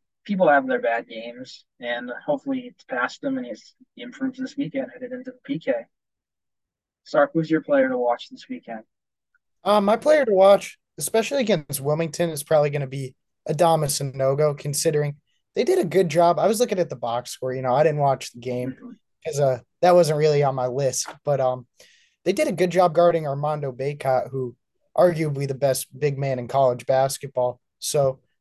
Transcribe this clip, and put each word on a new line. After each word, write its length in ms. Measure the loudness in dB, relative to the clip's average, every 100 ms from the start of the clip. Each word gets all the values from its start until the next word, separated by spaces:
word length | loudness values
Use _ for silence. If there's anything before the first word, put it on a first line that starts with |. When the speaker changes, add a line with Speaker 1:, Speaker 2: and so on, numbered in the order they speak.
| _ _
Speaker 1:
people 240 | -6 0 4
have 180 | 4 2
their 140 | -2
bad 260 | -2 -4 -6
games, 580 | -12 -14 -14 -18 -20 _ _
and 320 | -8 -8 -8 -10 -4
hopefully 460 | -4 -4 -8 -8
it's 80 | -18
past 380 | -10 -6 -6 -6
them 180 | -8 -6
and 80 | -8
he's, 300 | -14 -18 _ _
he 80 | -20
improves 380 | -18 -8 -8 -6
this 160 | -10 -6
weekend 320 | -6 -6 -8
headed 200 | -10 -12
into 180 | -12 -14
the 80 | -14
P 160 | -10 -8
K. 120 | -4 -6 -6 _ _ _ _ _ _ _ _ _ _ _
Sark, 260 | -4 0 2
who's 160 | 0 0
your 120 | -2
player 280 | 0 2 2
to 80 | 0
watch 320 | -2 -2 -6
this 180 | -20 -16
weekend? 340 | -16 -14 -16 -16 _ _ _ _ _ _ _
Speaker 2:
Uh, 180 | 0 2
my 160 | 4 2
player 280 | 4 4
to 80 | 4
watch, 440 | 6 8 6 4 -18 _ -10
especially 420 | -2 0 0 0
against 400 | 0 0 -2 -6
Wilmington, 500 | -2 -2 -2 -2 -4
is 120 | -4
probably 260 | 0 2 2
gonna 200 | 0 -6
be 260 | -8 -10 -14 _ _ -6
Adama 380 | 2 4 4 0
Sanogo, 720 | -2 -6 -2 0 2 0 0
considering 560 | -6 -2 0 0 -2 -6 _ _ _
they 80 | -4
did 160 | 0 0
a 60 |
good 240 | 2 2 2
job. 320 | 4 4 4
I 80 | 2
was 100 | 2
looking 220 | 0 -2
at 100 | -4
the 60 | -4
box 340 | -6 -4 -6
score, 240 | -8 -6
you 80 | -4
know, 100 | 0
I 120 | 4
didn't 160 | 4 2
watch 320 | 0 0 -4
the 80 | -12
game 320 | -8 -6 -6
Speaker 1:
Mm-hmm. 180 | -10 -16 -20 _ _
Speaker 2:
'cause, 140 | -8 -2
uh, 220 | 0 0 -6 0
that 140 | 4
wasn't 240 | 6 4 2
really 240 | 2 2
on 140 | 2 0
my 100 | -4
list, 420 | -2 -2 -2 -8 -8
but, 160 | -2 0
um, 280 | 0 -2 -8 _ -20 _ _ _
they 80 | -4
did 160 | -2 0
a 40 |
good 180 | 0 0
job 220 | 4 2
guarding 360 | 4 4 4 -2
Armando 420 | -4 -4 -4 -6
Bacot, 600 | -6 -6 -4 -2 0 -2
who 260 | -6 -8 -10 _ _ _ 2
arguably 480 | 2 2 -2 -4 -6
the 80 |
best 420 | -2 0 -2 -6 -4
big 220 | -4 -2
man 220 | -4 -4
in 80 | -2
college 360 | 2 2 2 0
basketball. 760 | 0 0 -2 -8 -2 -2 -4 _ _
So 400 | -4 0 0 -2 _ _